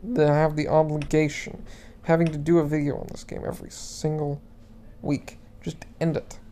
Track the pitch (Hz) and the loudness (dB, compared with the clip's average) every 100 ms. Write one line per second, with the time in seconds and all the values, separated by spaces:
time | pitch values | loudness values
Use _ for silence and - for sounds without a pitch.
0 | 202 240 151 147 156 151 151 156 156 151 | -2 4 4 6 4 2 2 4 4 0
1 | 147 156 151 - - - - - - - | 2 2 2 -2 -10 -12 -14 -16 -18 -14
2 | - 165 165 151 147 170 147 151 143 139 | 2 4 4 0 4 4 6 2 0 -2
3 | - - - - - - - - - - | -6 -12 -10 -8 -8 -8 -12 -14 -14 -4
4 | 156 156 147 143 - - - - - - | -2 -2 -2 -6 -10 -20 -20 -20 -20 -10
5 | - 143 - - - - - - - - | -4 -4 -4 -18 -20 -12 -12 -10 -14 -4
6 | 165 151 - - - | -2 -2 -6 -16 -18